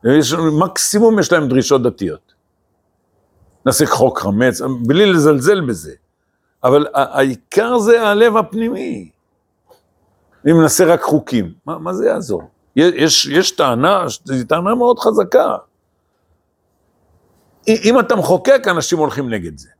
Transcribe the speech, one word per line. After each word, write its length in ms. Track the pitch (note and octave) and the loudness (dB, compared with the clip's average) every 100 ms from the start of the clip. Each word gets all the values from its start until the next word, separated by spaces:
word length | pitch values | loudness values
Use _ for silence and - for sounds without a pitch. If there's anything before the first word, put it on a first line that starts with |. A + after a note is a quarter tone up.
יש, 300 | A2+ C#3+ C3 | 4 2 2
מקסימום 840 | E3 D#3+ D3+ F#3 - - G#3 A3+ A3 | 0 0 0 -2 -2 -2 2 2 2
יש 140 | G#3 | 2
להם 160 | E3+ C#3+ | 0 0
דרישות 340 | B2+ C#3 C#3 | 0 2 0
דתיות. 500 | A#2+ - F#2 - _ _ _ _ _ _ _ _ _ _ _ _ _ _ - | 0 -4 -8 -8 _ _ _ _ _ _ _ _ _ _ _ _ _ _ -4
נעשה 200 | B2 D#3 | -2 -2
חוק 340 | - C3 - | 2 0 0
חמץ, 400 | G2+ G2+ B2 A#2+ C3 B2+ A#2 | -4 0 0 0 -6 -6 -2
בלי 200 | D#3 G#3 | 2 2
לזלזל 540 | F3 D3 C#3+ C3 G3+ | 4 4 2 2 0
בזה. 320 | D3 G2 D2+ - _ _ _ _ _ _ | -2 -8 -10 -20 _ _ _ _ _ _
אבל 220 | B2+ C#3 D3 | 2 2 2
ה-, 320 | C#3 C3+ C3+ | -2 -2 0
העיקר 600 | C#3 B2 _ - A3+ B3 | -2 -2 _ -2 0 -2
זה 240 | G#3 A#3 | 2 2
הלב 340 | A3 G#3 A#3 A3 | 2 2 2 2
הפנימי. 760 | G3 G#3 A3+ F#3+ C4+ - E2+ _ _ _ _ _ _ _ _ _ _ _ _ _ C#3 | -4 -6 -6 -6 -10 -10 -14 _ _ _ _ _ _ _ _ _ _ _ _ _ 2
אם 100 | E3 | 4
נעשה 220 | D#3+ - | 4 4
רק 180 | F3+ E3+ | 2 2
חוקים, 500 | - D3 - B2 F2+ - - | 2 -2 -2 -4 -4 -10 -14
מה, 120 | D#3+ | -12
מה 140 | D#3+ | -8
זה 140 | F#3 - | -4 -2
יעזור? 360 | - D3 F#2 - _ _ - | -2 -4 -8 -8 _ _ 0
יש, 500 | E3+ F3 D#3 C#3+ - | 0 2 0 0 0
יש 240 | C#3+ F#3 | 0 -2
טענה, 540 | - D3 A#2 D3+ G3 E3 - | 0 -2 2 0 0 -2 -10
זו 100 | - C3+ A#2 | -8 -6 -2
טענה 260 | D#3 F#3 | -2 -2
מאוד 240 | A#3+ A#3+ A#3+ | 0 0 0
חזקה. 580 | - G#3+ F#3 - - - - _ _ _ _ _ _ _ _ _ _ _ _ _ _ _ _ _ _ _ - | 0 -2 0 0 0 -4 -12 _ _ _ _ _ _ _ _ _ _ _ _ _ _ _ _ _ _ _ -2
אם 320 | G#3+ G3+ B3+ | 0 2 2
אתה 160 | A#3 A#3+ | 2 -2
מחוקק, 460 | - F#3 A3 C4+ G3+ | 0 0 2 2 2
אנשים 280 | F3 - E3 | -2 -2 -2
הולכים 300 | D3+ C3+ C3 | -2 -4 -6
נגד 300 | A2 E2+ D2 | -6 -8 -16
זה. 100 | - _ | -20 _